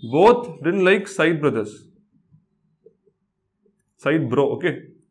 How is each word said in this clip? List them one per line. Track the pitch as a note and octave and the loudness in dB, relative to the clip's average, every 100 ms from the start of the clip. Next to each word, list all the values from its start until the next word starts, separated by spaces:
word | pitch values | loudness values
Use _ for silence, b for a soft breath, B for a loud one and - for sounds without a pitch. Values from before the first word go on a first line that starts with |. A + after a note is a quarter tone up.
Both | A2+ C#3 G#3 - - - | -4 4 4 4 0 -8
didn't | D3+ G3 | -4 0
like | F#3 G3+ G3+ | 2 2 -2
Said | - D#3+ D#3+ | -2 0 0
brothers. | D3 A2+ G#2 - - _ _ _ _ _ _ _ _ _ _ _ _ _ _ _ _ _ _ _ _ _ | 0 -2 -6 -12 -20 _ _ _ _ _ _ _ _ _ _ _ _ _ _ _ _ _ _ _ _ _
Said | - D#3+ C3 | -2 -2 0
bro, | A2 C#3 - | 0 0 0
okay. | F3 - - _ _ | -4 -6 -12 _ _